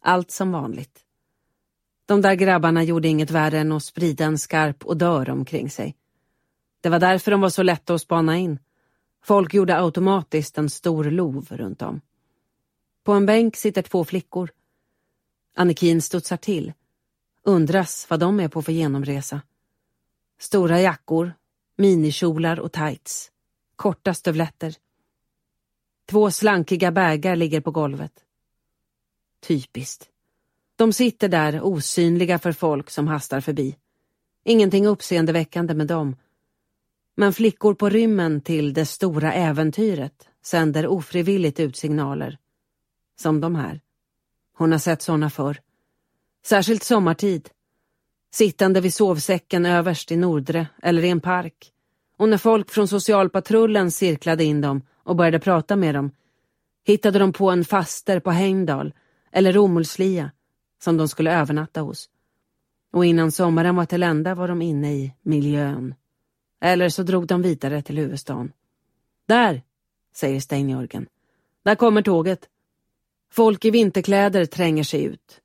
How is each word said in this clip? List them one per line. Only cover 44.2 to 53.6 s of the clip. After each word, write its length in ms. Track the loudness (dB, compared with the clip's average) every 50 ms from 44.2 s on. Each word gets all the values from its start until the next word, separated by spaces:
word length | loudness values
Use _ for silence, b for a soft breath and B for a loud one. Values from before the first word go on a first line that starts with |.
| _ _ _ _ _ _ _
Hon 180 | -2 0 2
har 80 | 2 2
sett 220 | 0 -2 -4 -2
såna 280 | -2 -4 -2 -2 -2 -2
förr. 320 | -4 -4 -6 -6 -6 -8 _ _ _ _ _ _ _ _ _ _ _ _ _ _ _ _ _
Särskilt 380 | 2 2 2 4 2 -2 -2 0
sommartid. 640 | 0 2 2 2 0 0 0 -2 -2 -2 -4 -8 -14 _ _ _ _ _ _ _ _ _ _ _ _ _ _ _ _
Sittande 500 | 0 2 2 2 4 2 2 4 4 2
vid 120 | 2 0 0
sovsäcken 720 | 2 2 2 2 -2 0 -2 -2 -2 -2 _ -2 0 2
överst 460 | 2 2 2 2 0 -4 -4 -6 -4
i 40 | -2
Nordre 520 | 0 0 0 0 -2 -2 -2 -2 -4 -4 -6 _ -6
eller 220 | -2 0 2 2 2
i 60 | 2
en 120 | 0 0
park. 500 | -2 -2 -2 -2 -4 -8 -14 _ -20 _ _ _ _ _ _ _ _ _ _
Och 120 | 0 2 2
när 80 | 2
folk 340 | 4 4 4 4 4 0 -2
från 160 | 0 0 0
socialpatrullen 1040 | 0 0 -2 0 2 2 2 2 2 0 -4 -2 2 2 4